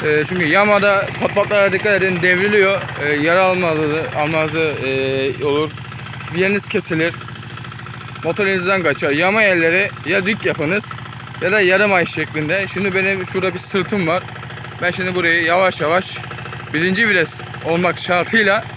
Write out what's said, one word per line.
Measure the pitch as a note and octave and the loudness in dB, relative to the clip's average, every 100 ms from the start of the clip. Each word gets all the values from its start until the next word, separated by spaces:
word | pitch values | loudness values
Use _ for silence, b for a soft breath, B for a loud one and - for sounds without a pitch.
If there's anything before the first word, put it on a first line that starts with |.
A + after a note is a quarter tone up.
E, | D3+ D3+ D3 | 2 0 0
çünkü | F3+ D#3+ | 0 2
yamada | F3+ G#3 G3+ G3+ G3 F#3+ - | 4 6 4 4 2 0 -4
patlaklara | B3+ G3+ G3+ G3+ G3 | -2 0 2 4 4
dikkat | F#3 G#3+ G3 | 2 2 2
edin, | F#3+ F3+ | 2 2
devriliyor. | F3+ F3+ G3+ G#3 F#3+ G3 C3+ - | 2 4 4 4 4 2 -4 -4
E, | C#3+ | -2
yara | D3 D#3 F3+ | 2 4 4
almazı, | F#3 F3+ F3 D#3 D#3 D3+ D#3 - | 4 2 0 0 0 -2 -2 -2
almazı, | D3+ D#3+ D#3 D#3 D#3+ B2 | 0 0 0 0 -2 -2
e, | C3 C3+ C3+ C3+ C3+ B2 | -2 -2 0 0 -2 -2
olur. | D3 D3 D#3 - - - - - - | 0 0 -2 -6 -12 -12 -12 -12 -8
Bir | E3 | -2
yeriniz | F#3+ G3+ - | 0 0 -2
kesilir. | G#3 - D#3+ E3 - - - - - - - - - - - | -4 -2 0 -2 -4 -12 -14 -14 -12 -12 -12 -14 -14 -14 -6
Motor | D#3 E3+ G3+ | -4 0 0
elinizden | F#3+ F3+ G3 | 0 2 2
kaçar. | D#3+ C#3 D#3 | 2 0 0
Yama | C#3+ F3+ G#3+ | 2 2 4
yerleri | G#3 F3+ E3 F3 G3 - C#3+ | 4 4 2 2 0 -4 -2
ya | G3 F#3 | 0 0
dik | A3 F3 | -2 -2
yapınız | D3 D3 G3+ - - - - - - | -2 -2 -2 -4 -12 -12 -14 -14 -4
ya | F3+ | 0
da | G#3+ | 4
yarım | F3+ F#3 G#3 | 6 6 4
ay | F#3+ E3 | 4 2
şeklinde. | - D#3 D3+ D3+ F#3 F#3+ | -2 -4 -4 -2 -2 -2
Şimdi | F#3 G3 | -2 -2
benim | F#3 F#3+ F#3+ F3+ | 0 0 -2 -2
şurada | F#3+ F#3 | -2 -2
bir | F3+ | -4
sırtım | - G3 F3 G#3 E3 | -4 -2 0 0 0
var. | F3+ - - - - - - | 0 -4 -14 -14 -12 -14 -4
Ben | F3 | -4
şimdi | F3+ F#3 | -2 -2
burayı | F3+ E3+ E3+ | 0 2 2
yavaş | E3 F3+ F#3 - | 2 4 2 2
yavaş | D3+ F3 - - - - - - - | 0 0 -2 -10 -10 -12 -12 -12 -6
birinci | D3+ F3 F#3+ A3+ | -2 0 2 2
vites | F#3+ D#3 - - - | 2 0 -4 -12 -8
olmak | D3+ E3+ F3+ - | -2 0 0 -2
şartıyla | - F3+ E3+ A3+ G3+ G#3 - | -2 0 2 2 4 2 -2